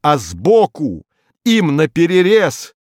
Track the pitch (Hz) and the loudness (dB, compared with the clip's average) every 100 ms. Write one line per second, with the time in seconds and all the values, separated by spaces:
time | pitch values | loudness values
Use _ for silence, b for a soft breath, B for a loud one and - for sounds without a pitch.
0 | 151 147 85 87 117 226 202 - 143 82 | -2 -2 -4 -4 0 2 2 -4 -8 -8
1 | - _ _ _ - 226 170 143 160 - | -16 _ _ _ -2 0 0 0 -2 0
2 | 170 185 180 220 175 - - _ _ | 0 2 2 2 0 -4 -14 _ _